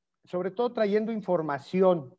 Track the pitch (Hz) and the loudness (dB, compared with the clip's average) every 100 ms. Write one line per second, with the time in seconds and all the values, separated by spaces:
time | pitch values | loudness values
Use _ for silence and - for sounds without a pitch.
0 | _ _ _ 180 180 185 240 240 214 214 | _ _ _ -6 -4 -2 -4 0 0 2
1 | 220 220 - 175 156 139 - 180 185 175 | 0 -4 -2 0 0 -4 -4 2 4 4
2 | 127 | -2